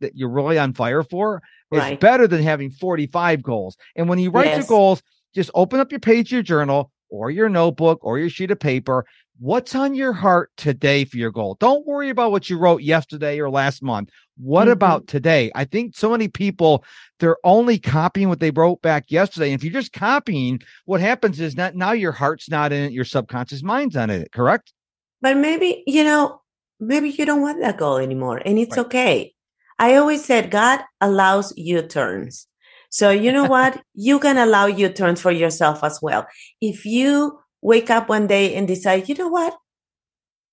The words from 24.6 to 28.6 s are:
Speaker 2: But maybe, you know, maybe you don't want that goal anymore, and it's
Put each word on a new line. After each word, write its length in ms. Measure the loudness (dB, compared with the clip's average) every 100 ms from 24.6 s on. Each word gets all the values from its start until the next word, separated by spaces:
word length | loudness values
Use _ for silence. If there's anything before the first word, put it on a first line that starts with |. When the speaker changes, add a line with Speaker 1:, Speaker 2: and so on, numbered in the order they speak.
| _ _ _ _ _ _
Speaker 2:
But 160 | 0 2
maybe, 460 | 0 0 -2 -2 -2
you 160 | 2
know, 380 | 2 2 0 -4 _ _ _ -12
maybe 300 | -4 -2 -2
you 160 | -4 -2
don't 160 | 0
want 180 | -2 -2
that 160 | -4 -2
goal 220 | -2 -2
anymore, 420 | -2 -4 -6 -6
and 140 | -2
it's 180 | 0